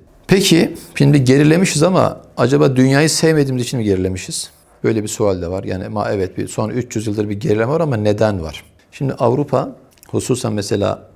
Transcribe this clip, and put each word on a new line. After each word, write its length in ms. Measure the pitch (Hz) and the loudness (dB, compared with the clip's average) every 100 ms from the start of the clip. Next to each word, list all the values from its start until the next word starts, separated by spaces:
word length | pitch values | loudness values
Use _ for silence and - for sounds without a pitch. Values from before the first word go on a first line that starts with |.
| - _ - | -20 _ 0
peki, 480 | 196 202 165 - - - | 2 4 4 2 -4 -10
şimdi 300 | - 143 147 | 0 4 4
gerilemişiz 580 | 123 135 151 165 190 147 | 4 4 6 4 2 2
ama 380 | 170 175 110 - - - | 2 2 0 -2 -12 -2
acaba 400 | 123 143 147 127 | 2 4 2 4
dünyayı 340 | 131 139 156 | 4 4 2
sevmediğimiz 540 | - 160 156 135 127 | 2 2 2 0 -2
için 140 | 120 131 | -4 -2
mi 60 | |
gerilemişiz? 640 | 107 92 92 92 - - - _ _ _ | 0 0 0 -4 -8 -10 -12 _ _ _
Böyle 180 | 120 110 | -2 -2
bir 60 | 104 | -4
sual 340 | - 104 92 | -2 0 0
de 80 | 85 | -4
var. 140 | 95 | -6
Yani 220 | 101 95 113 | -6 -8 -6
ama 240 | 107 107 | -6 -4
evet, 280 | 104 95 - | -2 -4 -6
bir 100 | 98 | -8
son 220 | - 110 | -4 -4
üç 260 | 123 123 110 | -4 -6 -6
yüz 100 | 107 | -4
yıldır 220 | 104 104 | -4 -4
bir 120 | 101 | -4
gerileme 320 | 127 107 113 | -2 0 0
var 80 | 160 | 0
ama 160 | 156 117 | -2 0
neden 460 | 107 104 107 98 | 0 2 0 0
var? 220 | 78 73 - _ _ | -6 -12 -20 _ _
Şimdi 220 | - 135 | -8 -6
Avrupa, 640 | - 123 135 143 127 277 - - _ - | 0 0 0 0 -2 -4 -10 -20 _ -8
hususen 440 | 113 - 123 110 | -6 -2 -2 -2
mesela 560 | 107 98 107 101 98 - | -4 -4 -2 -2 -4 -10